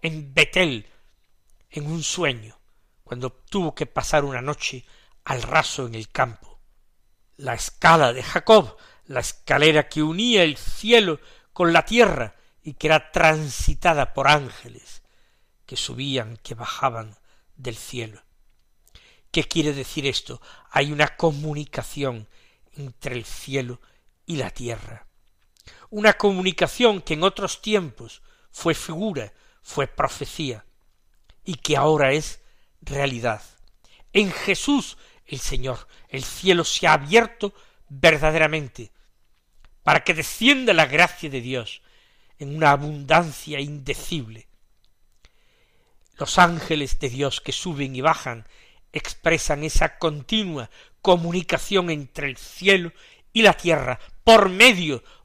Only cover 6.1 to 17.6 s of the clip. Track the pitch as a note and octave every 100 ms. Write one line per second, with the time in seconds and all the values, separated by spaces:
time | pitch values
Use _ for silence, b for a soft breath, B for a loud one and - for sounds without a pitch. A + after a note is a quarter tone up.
6.1 | - B2+ A2 - - _ _ _ _ _
7.1 | _ _ - C3 A#2 - - E3+ E3 C3
8.1 | B2+ - F3 - A3 C3 - b b -
9.1 | B2+ - - - C3+ D3+ D3+ - D#3 D3+
10.1 | E3+ A#3+ G#3+ E3 C3 - - G#3 A#3 F#3+
11.1 | D3+ b b b - F3 E3+ - A#3 A3
12.1 | C#3+ A2 - _ _ - B2+ D3+ D#3 -
13.1 | F3 D#3+ D#3 D3 - - - F3 D3+ C3
14.1 | - C3+ D3+ C3+ - A#2+ A2+ - - -
15.1 | _ _ _ _ _ - B2+ - A#2+ C#3
16.1 | C3 A2 A2+ - A2+ - - C#3 A#2 A2
17.1 | G#2 _ _ _ -